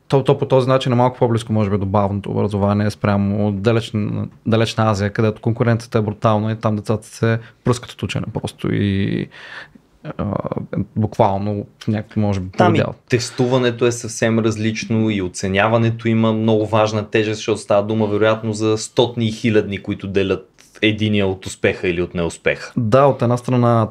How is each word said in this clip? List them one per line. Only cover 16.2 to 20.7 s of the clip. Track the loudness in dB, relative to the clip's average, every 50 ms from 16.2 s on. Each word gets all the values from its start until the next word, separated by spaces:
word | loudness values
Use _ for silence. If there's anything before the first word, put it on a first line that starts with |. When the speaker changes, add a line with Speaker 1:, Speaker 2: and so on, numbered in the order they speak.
| 2 2 2
Speaker 2:
много | 2 2 2 2 2 2
важна | 2 2 2 2 2 0 -2 -4 0
тежест, | 0 0 0 0 -2 -4
защото | -2 -2 -2 -2
става | 0 2 2 2 2
дума | 2 0 0 0 0
вероятно | 2 2 2 2 2 0 -2 -4 -4
за | -2 0 0 0 0
стотни | -4 -4 0 2 2 2 2 -2 -2 -2
и |
хилядни, | -2 0 0 2 2 2 2 0 -6 -8 -6
които | -6 -8 -6 -6 -2
делят | 0 0 2 2 0 -2 -4 -12 _ _ -20 _